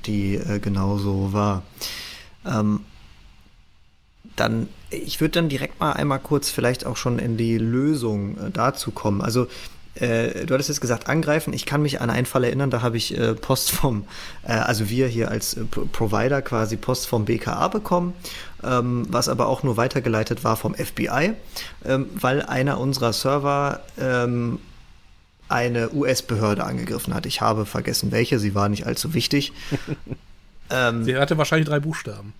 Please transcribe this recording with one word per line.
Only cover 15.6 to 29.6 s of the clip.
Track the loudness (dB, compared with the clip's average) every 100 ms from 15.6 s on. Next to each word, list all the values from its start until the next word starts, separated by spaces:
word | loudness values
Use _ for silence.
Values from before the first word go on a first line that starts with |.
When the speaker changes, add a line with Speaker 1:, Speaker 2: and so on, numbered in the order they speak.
| -2
Speaker 1:
Pro-, | 0 0
Provider | 2 2 2 2 2
quasi | 0 0 0 -2
Post | -2 -2 0
vom | 0 2
B | 0
K | 0
A | 0 0
bekommen, | 0 0 0 0 -6 -12 -12 -12 -8
ähm, | 0 2 2 0 0
was | 0 2
aber | 2 2
auch | 2
nur | 2 2
weitergeleitet | 2 2 2 2 0 0 0
war | 2
vom | 0 -2
F | -4
B | -2 0
I, | 2 2 0 -8 -10 -10 -10
ähm, | 0 0 0
weil | 0 2 2
einer | 0 0 0 2
unserer | 0 2 0
Server, | 2 2 2 2 2 0 -2 -10 -4
ähm, | 0 2 2 0 -2 -4 -8 -20 -20 -20 -20 -20 _ _ -2
eine | 0 2 0 0
U-S-Behörde | 0 2 0 0 2 2 2
angegriffen | 0 -2 -4 -4 -2
hat. | -4 -4
Ich | 0
habe | 2 2 -2
vergessen, | -2 -2 -2 0
welche, | 2 2 2
sie | 2 2
war | 2
nicht | 0 -2
allzu | -4 0
wichtig. | 0 2 0 0
<laughs> | -8